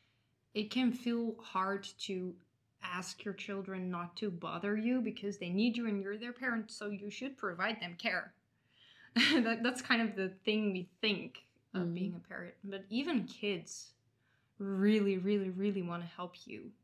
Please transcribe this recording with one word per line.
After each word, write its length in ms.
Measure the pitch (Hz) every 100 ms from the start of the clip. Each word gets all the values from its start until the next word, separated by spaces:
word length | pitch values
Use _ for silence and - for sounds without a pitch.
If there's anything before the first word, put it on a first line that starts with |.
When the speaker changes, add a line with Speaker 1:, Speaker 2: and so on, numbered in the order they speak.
| _ _ _ _ _
Speaker 1:
it 160 | 214 214
can 220 | 247 254
feel 440 | 247 240 233 233 214
hard 440 | - 185 190 196 196 -
to 360 | - 185 180 175 _ _ _ _
ask 420 | 185 180 180 - 208
your 80 |
children 560 | 190 - 196 190 190 180
not 260 | 175 175 -
to 140 | 214
bother 480 | 175 170 170 202 214
you 240 | 226 254
because 380 | 220 208 202 196
they 100 | 180
need 260 | 185 240 233
you 120 | 233
and 160 | 202
you're 140 | 196 208
their 120 | 240
parent, 360 | 247 254 233 214
so 200 | - 208
you 200 | 196 202
should 260 | 202 269 262
provide 440 | 202 170 190 214
them 160 | 175 175
care. 340 | 233 180 - _ _ _ _ _ - - - 233
<laughs> 0 |
That, 480 | 294 302 226 226
that's 180 | 233 254
kind 200 | - 233
of 120 | 226 190
the 140 | 190 185 -
thing 260 | 214 208
we 160 | 185 180 _
think 380 | 220 196 - - - _ _
of 80 | 185
Speaker 2:
Mm-hmm. 100 | 170
Speaker 1:
being 220 | 170 185 170
a 40 | 175
parent. 240 | 185 175 -
But 220 | 196 196 196
even 360 | 226 294 269 170
kids 680 | - 208 180 - - - _ _ _ _ _ _ _
really, 580 | 196 190 202 214 202 185
really, 320 | 185 208 190
really 320 | 180 208 196
wanna 240 | 175 170 170
help 300 | - 180 - -
you. 260 | 104 - -